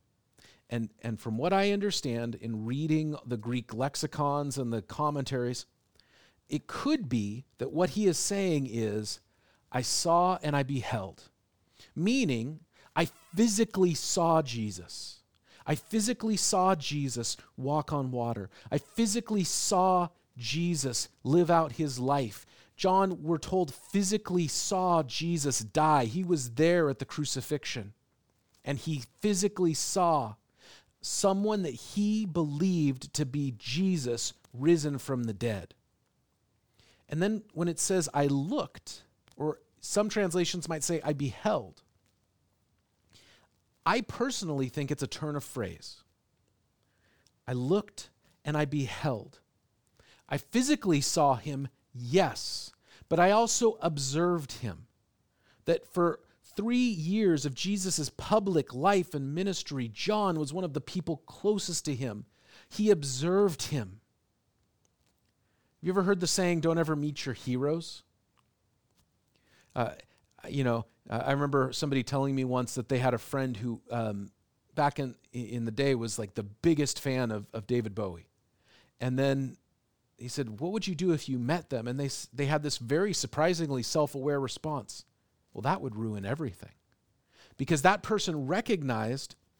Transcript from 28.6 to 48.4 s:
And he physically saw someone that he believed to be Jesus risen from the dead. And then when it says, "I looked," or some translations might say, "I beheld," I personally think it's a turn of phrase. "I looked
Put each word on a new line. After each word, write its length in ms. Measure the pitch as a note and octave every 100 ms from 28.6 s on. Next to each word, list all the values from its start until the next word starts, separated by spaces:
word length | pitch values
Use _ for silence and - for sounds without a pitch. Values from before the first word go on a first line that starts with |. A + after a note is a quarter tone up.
| -
And 140 | C#3
he 240 | D#3+ D3 A#2 _
physically 560 | G#3 F#3+ G3+ G#3 F3 D3+
saw 580 | - G3 E3+ D3+ A2 G#2+ _ _ - - _ _
someone 600 | - - G3+ F#3+ G#3 G#3+
that 140 | E3+ A#2
he 500 | - G3+ G#3 G#3+ G3+
believed 880 | E3 D3+ D3 F#3+ F3 D3 B2+ -
to 120 | - C#3
be 280 | D3 C#3 A2
Jesus 800 | - C#3 F#3+ F3 B2 A#2 - - _
risen 440 | A#2+ D3 E3+ D3 C#3
from 280 | - B2+ A#2
the 80 |
dead. 420 | G2 A#2+ G2+ D#2+ _ _ _ _ _ _ _ _ _ _ _ _ _ -
And 140 | D3+
then 220 | G3 A3 -
when 140 | D#3 F3
it 120 | D#3+
says, 300 | - F#3+ D#3+
"I 140 | C#3+ C#3+
looked," 800 | C#3 D3+ C#4+ C#3+ - - - - _ _ -
or 220 | D3+ C#3+ _ _
some 280 | - G3+ G#3
translations 580 | G#3+ F#3+ F3+ E3+ F3+ D#3+
might 160 | D#3
say, 160 | C#3+ E3
"I 100 | D3
beheld," 720 | C#3+ C#3 - G#3+ F3+ F#2+ - _ _ _ _ _ _ _ _ _ _ _ _ _ - - _ _ _ _ _ -
I 160 | A3+
personally 680 | G#3+ - C4 A#3+ F3+ C#3+ C3
think 220 | D3+ C#3
it's 100 | D3
a 60 | C3+
turn 280 | - D3+ D3
of 80 |
phrase. 600 | - B2+ F#2+ D#2 - - _ _ _ _ _ _ _ _ _ _ _ _ _ _ -
"I 60 |
looked 560 | B2 B2+ G3+ G#3 - - _ _ _